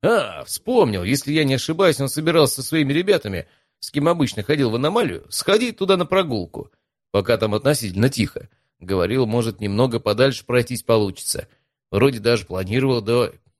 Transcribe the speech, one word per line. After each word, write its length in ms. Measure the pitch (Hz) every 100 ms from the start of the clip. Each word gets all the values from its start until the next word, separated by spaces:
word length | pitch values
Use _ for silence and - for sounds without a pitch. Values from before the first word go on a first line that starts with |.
«А, 400 | 175 226 117 82
вспомнил, 600 | 65 - - 254 143 101
если 260 | 90 139 -
я 100 | 156
не 80 | 143
ошибаюсь, 480 | 131 - 160 190 139
он 80 | 139
собирался 540 | 151 156 165 139 -
со 0 |
своими 320 | 123 160 143
ребятами, 520 | 147 185 185 107 95 - _ _ _
с 100 | -
кем 180 | 143 151
обычно 340 | 170 135 -
ходил 280 | 104 151 127
в 60 | 113
аномалию, 500 | 143 208 156 87 -
сходить 480 | - - 208 240 -
туда 220 | 190 190
на 80 | 175
прогулку, 640 | 190 175 113 87 - - _ _ _ _
пока 260 | 104 92 113
там 180 | 110
относительно 540 | 104 131 143 113 90 123
тихо. 400 | 135 107 - - _ _ _
Говорил, 460 | 90 95 87 127 120
может, 340 | 113 113 101
немного 400 | 104 101 131 117
подальше 460 | - 107 135 123 -
пройтись 360 | 123 117 123
получится. 640 | - 113 101 92 - - - _ _ _ _
Вроде 300 | 98 131 120
даже 260 | 107 117 -
планировал 560 | 92 95 113 135 123
до 320 | 101 120 113 - _ _